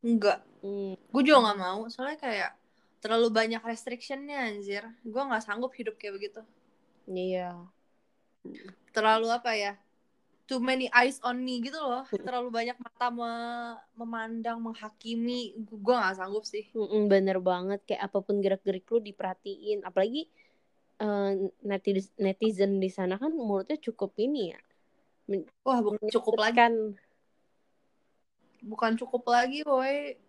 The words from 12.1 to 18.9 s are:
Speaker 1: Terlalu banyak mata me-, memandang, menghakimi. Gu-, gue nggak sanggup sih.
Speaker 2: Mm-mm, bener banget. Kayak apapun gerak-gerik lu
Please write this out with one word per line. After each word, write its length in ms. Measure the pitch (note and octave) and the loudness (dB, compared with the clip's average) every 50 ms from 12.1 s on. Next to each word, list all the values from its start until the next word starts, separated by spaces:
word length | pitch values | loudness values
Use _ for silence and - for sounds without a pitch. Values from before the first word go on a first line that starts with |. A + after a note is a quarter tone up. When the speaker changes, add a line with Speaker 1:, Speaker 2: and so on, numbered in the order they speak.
| - G3 - | -6 -6 -4
Speaker 1:
Terlalu 220 | C4 B3+ B3 B3 B3 | -4 -4 -4 -4 -2
banyak 260 | A#3 A#3 A#3 A#3+ B3 | -4 -4 -4 -4 -6
mata 300 | - B3 A#3 _ _ B3 B3 | -8 -12 -18 _ _ -2 -2
me-, 680 | A#3+ A#3 A#3 A#3 A#3 A#3 A#3 A#3 A#3+ A#3+ A#3+ A#3 A#3 - - _ _ | -2 -2 -6 -4 -4 -6 -6 -6 -6 -8 -8 -10 -12 -14 -18 _ _
memandang, 640 | A3 A#3 A3+ A3+ A3+ A3 A3+ A3+ A3+ A3 A#3 A#3 A3+ | -12 -10 -8 -6 -6 -6 -6 -6 -4 -4 -4 -4 -4
menghakimi. 960 | A#3 A3+ A3+ - - G#3+ G#3+ _ - A3+ A#3 A#3 A#3 A#3+ B3 B3 A#3+ A3+ - | -6 -8 -8 -8 -12 -14 -14 _ -8 -6 -4 -2 0 -2 -2 -2 -6 -8 -8
Gu-, 220 | A3+ A3 G3+ A3+ G#3+ | -12 -12 -12 -12 -6
gue 160 | G3 A3 B3+ | 2 2 4
nggak 200 | A#3+ G#3 F#3 F#3+ F#3+ | 4 4 0 0 -2
sanggup 240 | F#3 F#3+ G3+ G#3+ G#3+ | -6 -4 -4 -6 -6
sih. 220 | - - G#3 G#3+ _ | -6 -8 -8 -10 _
Speaker 2:
Mm-mm, 360 | _ A3+ G#3 - G#3 G#3+ G#3 | _ -4 -4 0 2 2 4
bener 320 | G#3 G3 G3 F#3+ G3 F#3+ F#3 | 6 6 6 6 4 2 2
banget. 400 | F3+ F#3 F3+ F3+ F3+ F#3+ G3+ G3+ _ | 2 2 0 0 0 -4 -4 -6 _
Kayak 260 | - A3 - - F#3+ | -6 -4 -4 -4 -2
apapun 280 | _ G3+ G3 - G#3 G3+ | _ -4 0 0 0 2
gerak-gerik 440 | G3 G3 F#3+ F#3+ _ G3 F#3+ F#3 _ | 2 2 0 0 _ -2 -2 -2 _
lu 140 | _ | _